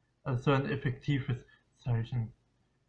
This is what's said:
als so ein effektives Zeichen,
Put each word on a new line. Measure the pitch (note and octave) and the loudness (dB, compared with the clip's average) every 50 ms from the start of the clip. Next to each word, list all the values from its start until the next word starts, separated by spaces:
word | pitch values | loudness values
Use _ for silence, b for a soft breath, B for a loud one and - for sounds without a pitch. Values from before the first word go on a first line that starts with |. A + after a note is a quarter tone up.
| _ _ _ _ - | _ _ _ _ -4
als | C#3 B2+ A#2+ - | -2 -2 0 2
so | D3 | 4
ein | C#3 C3 C#3 | 4 4 2
effektives | C#3 - A#2+ - C3 B2 - - - C#3+ C3 - - B2 A#2+ - b b b b b _ _ | 0 -2 -2 -2 -2 -4 -2 0 0 0 0 2 0 -2 -4 -4 b b b b b _ _
Zeichen, | - B2+ A#2 A2+ A2+ - B2+ A#2+ A2 G#2+ - _ _ _ _ _ _ _ _ _ _ | -2 0 0 0 0 -2 -2 -4 -4 -4 -6 _ _ _ _ _ _ _ _ _ _